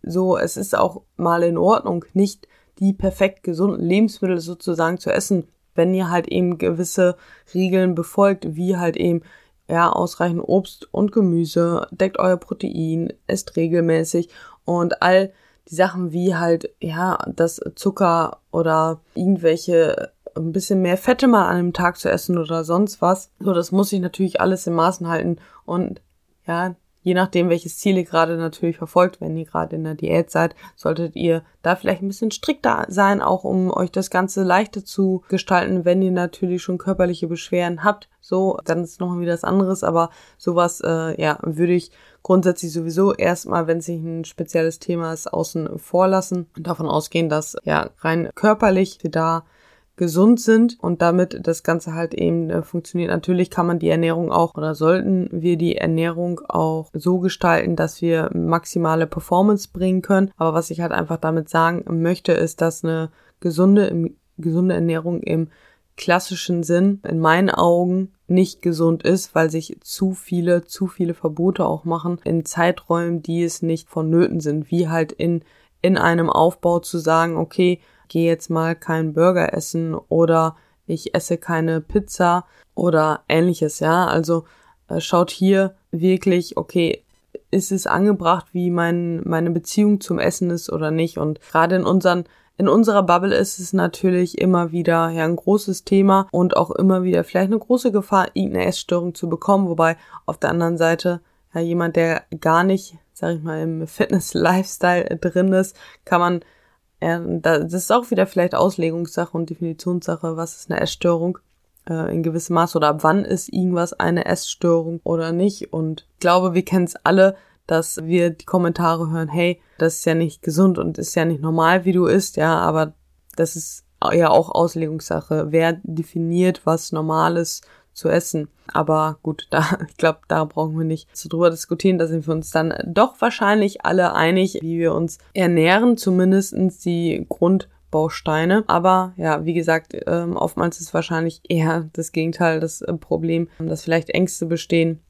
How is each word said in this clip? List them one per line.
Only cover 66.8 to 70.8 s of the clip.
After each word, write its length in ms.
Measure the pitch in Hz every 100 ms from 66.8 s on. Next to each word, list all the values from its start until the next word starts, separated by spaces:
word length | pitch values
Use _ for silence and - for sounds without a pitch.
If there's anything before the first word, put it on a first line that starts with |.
| 190 196 -
in 120 | 165
meinen 320 | 160 165 190
Augen 600 | - 170 175 180 185 190 _ _
nicht 360 | 180 190 -
gesund 400 | 180 160 165 165
ist, 320 | - 185 - -
weil 160 | 160
sich 260 | 160 160 -
zu 300 | - - 190
viele, 500 | 185 - 175 170 175
zu 240 | 165 -